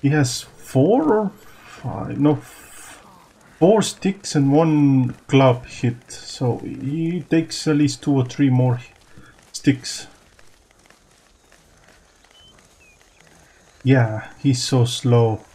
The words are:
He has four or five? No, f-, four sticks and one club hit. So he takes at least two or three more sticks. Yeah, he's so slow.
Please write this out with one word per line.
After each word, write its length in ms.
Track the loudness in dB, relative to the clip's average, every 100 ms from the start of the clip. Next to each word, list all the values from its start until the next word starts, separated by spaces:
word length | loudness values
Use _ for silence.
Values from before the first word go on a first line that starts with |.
He 60 | 0
has 340 | 0 0 -4
four 720 | -12 -20 -6 0 2 2 2 0
or 120 | -2
five? 880 | -8 -20 -20 -20 -16 -12 -10 -10 0
No, 140 | 0
f-, 760 | 0 -4 -20 -20 -20 -20 -20 -20 -20 _ _ _ _
four 200 | 4 4
sticks 540 | 0 -4 -6 -6 -4
and 160 | 0 2
one 640 | 2 2 2 4 2 0 -6 _
club 380 | 4 4 2 -6
hit. 440 | -4 -4 -4 -16
So 480 | -20 -18 -6 -4 -4
he 680 | -8 -10 -8 -4 -4 -4 -2
takes 380 | -2 -2 -6 -2
at 80 | 0
least 260 | 0 -2
two 140 | -2 0
or 80 |
three 260 | -2 0 0
more 300 | 2 0 -2 -8 _ _ -20 -20 _ _
sticks. 560 | -4 -2 -2 -4 -14 -16 -20 _ _ -20 _ _ _ _ _ _ _ _ _ _ _ _ _ _ _ _ _ _ _ -20 _ _ _ _ _ _ _ _ _ _ _ _ _
Yeah, 480 | 2 2 2 -4 -12 -6
he's 240 | -2 -2
so 200 | 0 0
slow. 580 | 0 -2 0 2 2 -2 -10